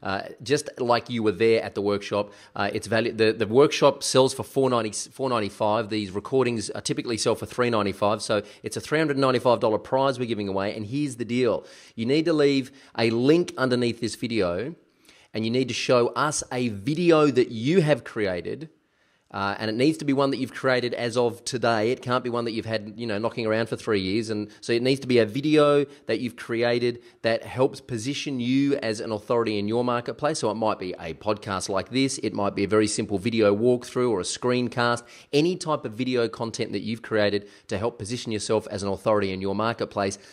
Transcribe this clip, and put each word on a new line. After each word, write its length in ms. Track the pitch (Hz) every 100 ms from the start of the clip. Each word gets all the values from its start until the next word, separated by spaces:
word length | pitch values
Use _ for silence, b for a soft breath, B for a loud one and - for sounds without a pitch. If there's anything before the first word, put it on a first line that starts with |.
uh, 200 | 98 98 - -
just 280 | 117 143 - -
like 300 | 120 117 -
you 120 | 117
were 100 | 107
there 300 | 92 113 113
at 120 | 101
the 80 | -
workshop. 500 | 101 101 - 104 104 B B 104
Uh, 140 | 101
it's 140 | 107 101
valid. 320 | 113 117 110
The, 140 | 110
the 140 | 113 104
workshop 560 | 123 143 - 143 -
sells 300 | - 131 131
for 100 | -
four 280 | 104 139 131
ninety, 220 | 120 110 101 -
four 180 | - 131
ninety-five. 600 | 117 101 - 107 110 104
These 220 | 107 98
recordings 580 | 101 - 135 123 113 101
are 100 | -
typically 380 | - 147 123 113
sell 160 | 120
for 100 | 110
three 240 | 107 - 120
ninety-five. 540 | 110 101 92 104 107
So 180 | - 107 101 B
it's 160 | - 117
a 20 |
three 180 | - 151
hundred 200 | 156 135
ninety-five 420 | 131 123 127 113
dollar 160 | 117 107
prize 420 | - 135 139 123
we're 60 |
giving 240 | 117 104 98
away. 260 | 98 101
And 120 | 110 107
here's 300 | 139 147 120
the 100 | 110
deal. 400 | 123 120 90 B B B
You 120 | B 113
need 180 | 151
to 80 | 160
leave 400 | 156 143 139 127 B B -
a 140 | 117
link 420 | 113 135 170 175 -
underneath 420 | 131 123 120 110
this 140 | 110
video, 640 | - 120 113 90 87 131 170 _ b b b b
and 100 | 110
you 60 | 113
need 180 | 123 123
to 60 |
show 340 | - - 123 120
us 340 | 117 147 - -
a 180 | 127 120
video 580 | 101 107 156 170 156 151
that 240 | 123 117
you 320 | 110 131 185
have 200 | 151 131
created. 680 | - 117 98 87 92 123 156 _ _ _ _ _ _
Uh, 260 | 98 98 101
and 100 | 110
it 60 |
needs 240 | 110 147 156
to 60 |
be 80 | 143
one 180 | 135 139
that 60 | 117
you've 180 | 127
created 400 | - 131 123 120
as 220 | - 120 123
of 280 | 120 117
today. 460 | - 123 117 113 110
It 120 | 123
can't 200 | 127 123
be 80 | 123
one 140 | 117
that 80 | 117
you've 140 | 110 110
had, 260 | 110 104
you 100 | 104
know, 140 | 117 104
knocking 280 | 113 123 110
around 220 | 110 113
for 60 |
three 240 | 117 - 101
years. 300 | 92 107 110
And 180 | 104 104 B
so 120 | -
it 80 | 117
needs 200 | 127 139
to 80 | 131
be 100 | 120
a 80 | 107
video 600 | 127 151 151 147 147 139 B B
that 140 | 113
you've 160 | 123 -
created 680 | - 117 120 120 120 120 B B
that 200 | 113 113
helps 380 | 110 120 131 -
position 580 | - 120 120 143 151 131
you 380 | 120 135 143 -
as 240 | 113 107
an 100 | 113
authority 480 | 107 - 120 113 104
in 80 | 104
your 160 | 117
marketplace. 560 | 123 120 120 117 147 156
So 140 | 113
it 20 |
might 240 | 107 107 95
be 140 | 92 -
a 140 | 85
podcast 540 | 80 107 104 107 92 -
like 200 | 95 90
this. 300 | 123 135 -
It 140 | 107
might 220 | 98 101
be 80 | 101
a 60 | 98
very 180 | 107 107
simple 320 | - 107 98
video 340 | 113 113 101
walkthrough 560 | 101 123 123 - 127 123
or 120 | 98
a 20 |
screencast, 800 | 87 - 123 123 120 127 120 120 - B B
any 240 | 143 170 180
type 280 | 160 147
of 100 | 123
video 340 | 110 127 123 117
content 420 | - 113 - 107
that 120 | 104
you've 200 | 104 113
created 460 | - 110 104 101 - B B
to 100 | 98
help 220 | 117 -
position 320 | 101 123 120
yourself 380 | 107 - 110 -
as 140 | 101
an 40 | 101
authority 440 | 95 113 104 98
in 80 | 95
your 160 | 98 101
marketplace. 600 | 113 113 110 104 98 - B